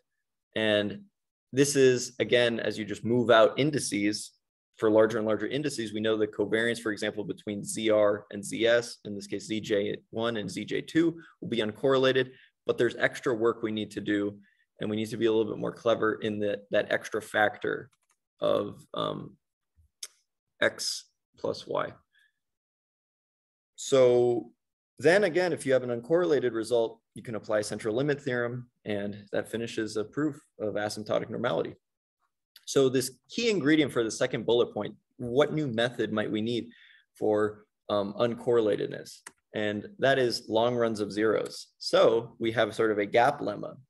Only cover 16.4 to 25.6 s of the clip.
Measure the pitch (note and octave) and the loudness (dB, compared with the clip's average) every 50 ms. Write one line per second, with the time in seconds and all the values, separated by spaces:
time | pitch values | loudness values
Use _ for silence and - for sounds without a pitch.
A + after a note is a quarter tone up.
16.4 | G#2 G2+ G2+ G2+ - - A2 G#2 - - - G#2+ - - - G#2+ - - - G#2+ | -2 -2 -4 -4 -4 -2 0 0 0 0 -2 -2 -2 -4 -8 -8 -6 -2 0 2
17.4 | G#2 G2+ - - - G#2+ - - - - _ _ _ _ _ _ _ _ _ - | 2 2 0 -2 -4 -4 -4 -6 -8 -14 _ _ _ _ _ _ _ _ _ -2
18.4 | - G#1 - - G#2 G#2+ G2+ - - _ - A#1 G#1+ G#1 G1+ - - - - _ | 0 0 0 0 -2 -4 -10 -14 -16 _ -8 -6 -6 -4 -6 -8 -10 -14 -18 _
19.4 | _ _ _ _ _ _ _ _ _ _ _ _ - - _ _ _ _ _ _ | _ _ _ _ _ _ _ _ _ _ _ _ -18 -18 _ _ _ _ _ _
20.4 | _ _ _ - A2+ A2 - - - - - - - _ _ _ _ _ _ _ | _ _ _ 0 0 0 0 -2 -8 -8 -8 -10 -12 _ _ _ _ _ _ _
21.4 | - A2+ G#2+ - - - - - - A2 - - _ _ _ _ _ _ _ _ | -6 -6 -6 -6 -6 -6 -4 -4 -4 -6 -8 -16 _ _ _ _ _ _ _ _
22.4 | _ _ _ _ _ _ _ _ _ _ _ _ _ _ _ _ _ _ _ _ | _ _ _ _ _ _ _ _ _ _ _ _ _ _ _ _ _ _ _ _
23.4 | _ _ _ _ _ _ _ - - - C3+ C3 B2+ B2 B2 B2 B2 A#2+ A#2+ A#2 | _ _ _ _ _ _ _ -14 -2 2 6 6 8 8 6 6 4 4 2 0
24.4 | - - _ _ _ _ _ _ _ _ _ - A#2 D3+ F3+ G#3 G#3 F3 D3 F3+ | -4 -8 _ _ _ _ _ _ _ _ _ 0 4 4 6 6 4 2 2 0
25.4 | F3+ F3 D3+ - | 0 0 -2 -2